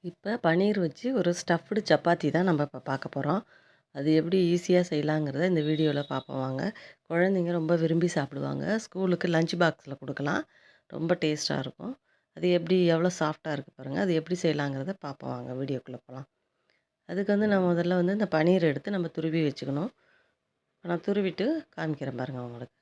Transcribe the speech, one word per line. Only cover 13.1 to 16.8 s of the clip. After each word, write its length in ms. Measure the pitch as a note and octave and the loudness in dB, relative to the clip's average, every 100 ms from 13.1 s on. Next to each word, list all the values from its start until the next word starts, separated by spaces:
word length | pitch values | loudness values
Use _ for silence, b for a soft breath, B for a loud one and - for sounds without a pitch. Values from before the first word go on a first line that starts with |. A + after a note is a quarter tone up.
சாஃப்ட்டா 400 | F3+ D#3 D#3 D#3+ | 0 -2 -2 -6
இருக்கு 200 | C#3+ C3+ | -8 -8
பாருங்க. 260 | - C3+ D3+ | -14 -6 -2
அது 120 | G3 | 0
எப்படி 220 | D#3+ D#3+ F3 | 0 -2 -2
செய்யலாங்கிறத 560 | E3+ D3 C#3+ C3+ C#3 G3+ | 0 0 -2 -4 -6 -8
பார்ப்போம் 340 | D3 C#3 C3 | -10 -10 -10
வாங்க, 200 | B2+ B2+ B2+ | -8 -8 -8
வீடியோக்குள்ள 420 | C3+ B2+ - B2 | -6 -6 -8 -16
போலாம். 280 | - B2+ C#3 _ _ _ _ _ | -16 -18 -18 _ _ _ _ _